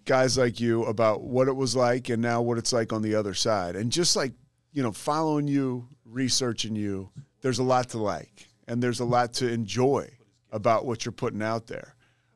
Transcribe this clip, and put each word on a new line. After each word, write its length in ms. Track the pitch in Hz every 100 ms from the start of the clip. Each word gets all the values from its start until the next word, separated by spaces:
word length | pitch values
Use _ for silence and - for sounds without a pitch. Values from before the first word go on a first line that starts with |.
| -
guys 320 | 131 131 120
like 220 | 123 110
you 240 | 117 113
about 380 | 117 107 110 104
what 260 | - 127 131
it 80 | 135
was 200 | 131 127
like 340 | 123 127 123
and 120 | 113
now 200 | 120 117
what 160 | 120 117
it's 160 | -
like 200 | 120 113
on 80 | 110
the 140 | 107 107
other 180 | 101
side. 420 | 92 117 104 87 90
And 160 | 117
just, 240 | 156 170 208
like, 180 | 139 - _ _ _
you 100 | 147
know, 80 | 120
following 560 | 92 - 156 160 147 147
you, 400 | 143 131 123 120 - 117
researching 720 | 120 127 - 127 110 107 107
you, 340 | 104 95 95 - - _
there's 180 | 131 120
a 40 |
lot 260 | 127 127 123
to 80 | 117
like, 500 | 101 80 - - - _ -
and 140 | 120
there's 160 | 123 117
a 60 | 120
lot 280 | 120 123
to 160 | - 123
enjoy 580 | 117 101 110 135 123 - - _ _ -
about 340 | 110 113 110 123
what 200 | 113 120
you're 60 |
putting 300 | - 120 101
out 260 | 110 113 -
there, 280 | - - _ _ _ _